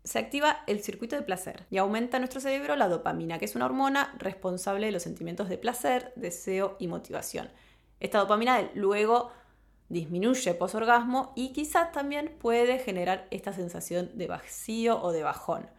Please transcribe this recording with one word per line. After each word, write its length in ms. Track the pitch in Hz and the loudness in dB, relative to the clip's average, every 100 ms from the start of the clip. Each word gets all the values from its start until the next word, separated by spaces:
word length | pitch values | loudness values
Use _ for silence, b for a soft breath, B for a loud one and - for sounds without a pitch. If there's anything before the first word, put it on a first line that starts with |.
| - | -6
se 120 | 226 | -4
activa 460 | 226 285 302 302 - | -2 2 2 2 0
el 160 | 208 | -4
circuito 360 | - - 233 285 | -4 -8 -4 -4
de 60 | |
placer 420 | - 185 165 - - | -2 -4 -6 -12 -4
y 80 | 190 | 0
aumenta 380 | 196 220 240 262 | 2 2 0 0
en 60 | |
nuestro 180 | 254 269 | -2 -4
cerebro 380 | 269 269 285 294 | -2 0 2 2
la 100 | 208 | 4
dopamina, 500 | 165 165 165 165 165 | 2 0 -2 -4 -4
que 80 | 202 | -4
es 100 | 240 | 0
una 100 | 254 | 0
hormona 500 | 262 269 277 277 - | 2 2 2 0 -2
responsable 680 | 185 175 185 180 202 196 214 | -8 -4 -4 -2 -2 0 0
de 80 | |
los 100 | 190 | -2
sentimientos 460 | 170 165 165 175 180 | -4 -8 -6 -6 -4
de 80 | 185 | -4
placer, 560 | 220 247 285 247 247 - | -2 -2 0 0 -2 -8
deseo 640 | 175 170 - 190 196 - | -8 -6 -2 0 0 -2
y 80 | 170 | -6
motivación. 640 | 170 - 156 - - - - b b b b | -6 -6 -8 -6 -8 -8 -12 b b b b
Esta 200 | 196 214 | 0 2
dopamina 500 | 196 214 233 247 185 - | 4 4 4 4 2 0
luego 580 | 196 202 214 240 247 B B B B B - | 2 4 4 4 2 B B B B B -6
disminuye 640 | 175 160 175 214 254 190 | -4 -2 2 4 4 2
posorgasmo 800 | 175 185 220 226 240 240 233 262 - | 0 0 0 6 6 6 0 -2 -4
y 160 | 262 | -6
quizás 400 | 262 302 359 339 | -4 2 4 2
también 420 | 302 277 294 311 - | 0 -2 -2 -4 -2
puede 400 | 233 233 240 254 | 2 4 4 4
generar 480 | 254 185 175 190 - | 0 -2 0 0 -2
esta 220 | 190 202 | -8 -6
sensación 600 | 185 175 170 - 175 180 | -6 -6 -6 -4 -4 -4
de 140 | - 175 | -6 -6
vacío 720 | 175 - - - 226 226 226 | -6 -10 -10 -6 0 2 4
o 100 | 175 | 2
de 120 | 165 | 0
bajón. 460 | 147 - - 165 - | 0 -2 -2 -4 -6